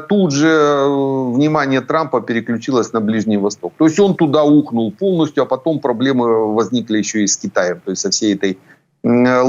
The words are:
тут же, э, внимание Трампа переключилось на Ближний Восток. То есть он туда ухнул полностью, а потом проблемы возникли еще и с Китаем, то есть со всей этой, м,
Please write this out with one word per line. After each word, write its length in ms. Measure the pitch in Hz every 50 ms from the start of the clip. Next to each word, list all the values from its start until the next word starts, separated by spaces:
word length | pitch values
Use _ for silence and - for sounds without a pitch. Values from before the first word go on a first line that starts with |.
| - -
тут 220 | 202 208 190 160
же, 160 | 135 139 151 160
э, 840 | 160 156 147 147 147 139 139 143 143 139 139 135 135 131 131 123 117
внимание 480 | 131 147 156 156 151 139 135 135 131
Трампа 380 | 131 135 151 160 160 131 - 120
переключилось 760 | 107 - 120 117 110 - 117 113 - 147 131 120 104 - -
на 60 | 113
Ближний 380 | 104 104 110 110 98 110 104 101
Восток. 360 | 98 101 - - - 87 - -
То 80 | 156
есть 140 | 156 156 -
он 160 | 202 196 175
туда 280 | - 165 147 135 156 147
ухнул 480 | 147 147 147 143 - 117 117 113 107
полностью, 520 | - - 190 196 185 165 156 151 - 143 127
а 20 |
потом 340 | - 131 127 - 165 160 131
проблемы 720 | - 131 120 110 127 135 135 123 120 117 113 110 110 107 107
возникли 420 | 117 110 92 123 120 110 113 107 107
еще 220 | 101 - - 107
и 80 | 101 95
с 100 | - -
Китаем, 420 | - 98 - 104 92 90 87 87 -
то 60 | 98
есть 100 | 95 -
со 80 | - 98
всей 240 | - - 110 107 98
этой, 240 | 92 - 98 92 - _ _ - _ _ _ _ _ -
м, 200 | 117 120 123 123 127 127 127 127